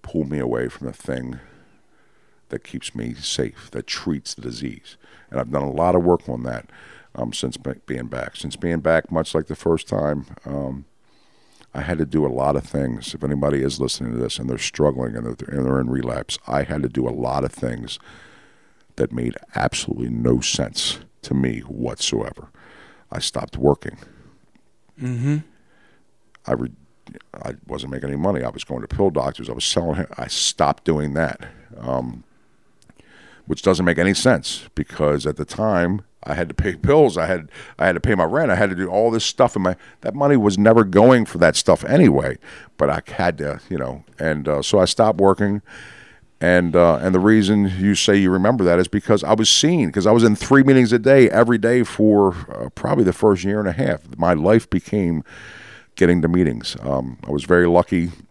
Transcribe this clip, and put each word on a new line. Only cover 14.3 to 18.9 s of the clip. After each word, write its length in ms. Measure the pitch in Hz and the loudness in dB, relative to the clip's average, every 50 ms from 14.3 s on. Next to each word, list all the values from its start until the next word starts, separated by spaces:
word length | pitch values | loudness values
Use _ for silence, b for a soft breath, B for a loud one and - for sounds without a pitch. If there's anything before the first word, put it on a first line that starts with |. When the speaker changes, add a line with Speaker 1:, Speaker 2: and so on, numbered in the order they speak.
| - - | -6 -8
Speaker 1:
and 100 | 60 64 | -6 -6
they're 80 | 64 | -6
struggling 600 | 64 - - - - 73 73 65 64 62 57 55 | -6 -8 -10 -2 0 0 0 0 -2 -6 -6 -6
and 80 | 57 57 | -8 -8
they're, 240 | 57 60 - - - - | -10 -10 -12 -12 -8 -6
and 80 | 69 64 | -4 -2
they're 160 | 65 67 67 | 0 0 0
in 80 | 64 60 | 0 -2
relapse, 480 | 65 65 60 60 60 60 - - - - _ | -4 -4 -4 -4 -6 -8 -8 -10 -12 -12 _
I 160 | - 62 71 71 | -4 -4 -4 -2
had 200 | - 80 76 67 | -2 -4 -4 -4
to 60 | 64 | -4
do 160 | 58 67 64 | -4 -4 -4
a 60 | 62 | -4
lot 320 | 57 - 60 62 67 69 67 | -4 -4 -4 -4 -2 -2 -4
of 80 | - | -4
things 480 | - - - 62 58 60 57 - - - b b b b b b b b b b b b b b b b b b | -6 -6 -8 -8 -8 -8 -12 -14 -14 -16 b b b b b b b b b b b b b b b b b b